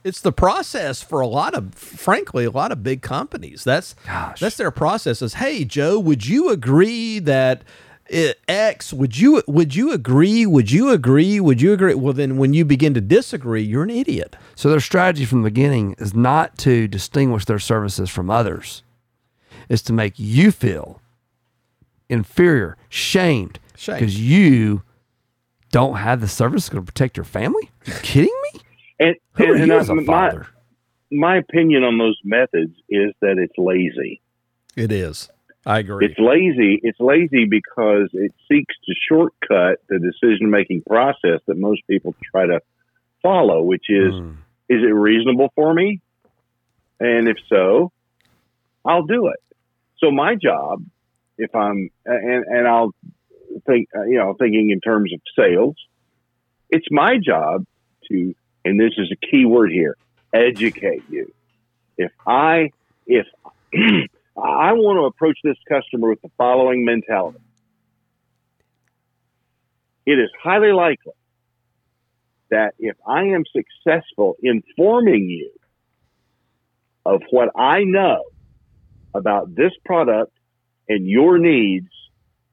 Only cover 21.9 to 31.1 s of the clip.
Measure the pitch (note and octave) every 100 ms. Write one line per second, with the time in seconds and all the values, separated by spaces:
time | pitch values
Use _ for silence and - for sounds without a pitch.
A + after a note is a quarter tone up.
21.9 | _ - A#2+ G2+ - F3 D3 F2 - _
22.9 | - - F#3+ F3+ C3 F#2 - _ - -
23.9 | G#3 A2 G2 A#2 F3 F#3 B2+ G#2+ G2+ -
24.9 | _ _ _ _ _ _ _ _ - C3
25.9 | G2 G2+ B2+ G#2+ - A#2+ B3+ - - F2+
26.9 | - C3 - - - B2 G4+ G#4+ _ -
27.9 | - - - F#4+ B4+ D5 - _ _ _
28.9 | - D#4+ - _ - E3 D3+ D#3+ - -
29.9 | D#3 D3 E3 F3+ - - _ _ _ _
30.9 | _ _